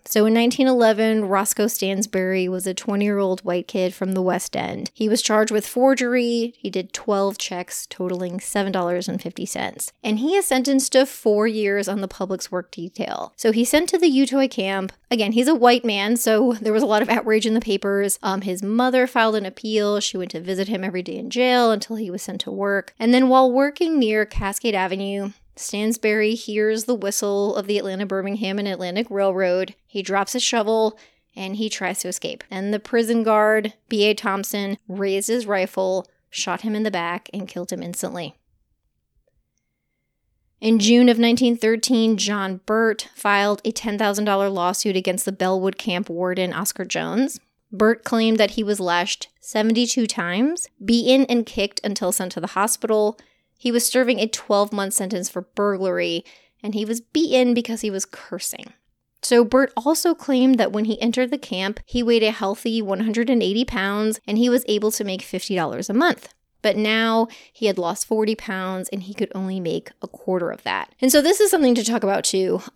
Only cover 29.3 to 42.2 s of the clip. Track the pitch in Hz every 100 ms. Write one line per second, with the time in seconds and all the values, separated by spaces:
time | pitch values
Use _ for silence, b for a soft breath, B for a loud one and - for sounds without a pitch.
29.3 | 190 185 180 190 - _ 202 190 196 196
30.3 | 254 - 240 208 220 220 214 b b b
31.3 | - 190 208 220 - 185 185 180 175 -
32.3 | - - 190 202 208 - 233 226 233 220
33.3 | 214 214 220 214 - _ 220 208 208 220
34.3 | 196 190 208 196 202 - 196 196 196 202
35.3 | 240 214 196 185 - 190 185 - _ _
36.3 | - - 175 220 214 220 190 170 175 -
37.3 | 202 190 180 180 180 175 175 180 175 160
38.3 | - _ _ _ _ _ _ _ _ _
39.3 | _ _ _ _ _ _ _ _ _ _
40.3 | _ _ _ 214 226 208 240 247 226 233
41.3 | 240 247 233 220 226 226 240 226 208